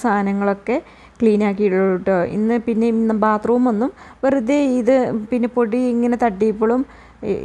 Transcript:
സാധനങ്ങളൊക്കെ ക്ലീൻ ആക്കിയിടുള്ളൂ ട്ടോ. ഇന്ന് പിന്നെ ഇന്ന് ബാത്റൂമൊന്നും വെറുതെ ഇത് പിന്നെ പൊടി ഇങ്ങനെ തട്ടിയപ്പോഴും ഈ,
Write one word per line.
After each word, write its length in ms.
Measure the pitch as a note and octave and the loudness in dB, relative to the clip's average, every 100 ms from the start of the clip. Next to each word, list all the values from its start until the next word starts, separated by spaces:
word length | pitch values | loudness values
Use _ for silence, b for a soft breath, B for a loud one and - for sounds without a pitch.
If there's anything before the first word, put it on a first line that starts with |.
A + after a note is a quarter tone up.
സാധനങ്ങളൊക്കെ 720 | A#3+ G3+ G3 G3 G3+ G3 - C4+ B B B - | -2 0 0 -2 -2 -2 -4 -6 B B B -2
ക്ലീൻ 220 | A3+ G#3 G#3 | 2 2 0
ആക്കിയിടുള്ളൂ 480 | G3 G#3 F#3 F#3+ F3+ | 0 0 2 0 0
ട്ടോ. 160 | F#3+ F#3 F3 G3+ | 0 0 0 -2
ഇന്ന് 180 | A3 A#3 A#3 | -2 -2 -2
പിന്നെ 220 | A3 A#3 | 0 0
ഇന്ന് 200 | A3+ A3+ A3 G#3+ | 0 0 2 0
ബാത്റൂമൊന്നും 680 | G#3+ G#3+ B3 B3+ G#3 B3+ B B B | 0 0 2 2 0 -2 B B B
വെറുതെ 340 | C4+ C#4 A3 D4 C#4 B3+ | -2 0 0 0 2 0
ഇത് 160 | A3+ C4 A#3+ A3 G#3 | 2 2 2 -4 -4
പിന്നെ 180 | B3 A#3 A#3+ | -4 -2 0
പൊടി 240 | A#3 A#3+ B3+ A#3 | 0 0 0 0
ഇങ്ങനെ 220 | A#3+ A#3+ | 0 0
തട്ടിയപ്പോഴും 580 | A#3+ F#3+ A3 G#3+ A3+ B3+ C#4 B B B - | -2 0 -2 0 0 0 -4 B B B -6
ഈ, 40 | - | -6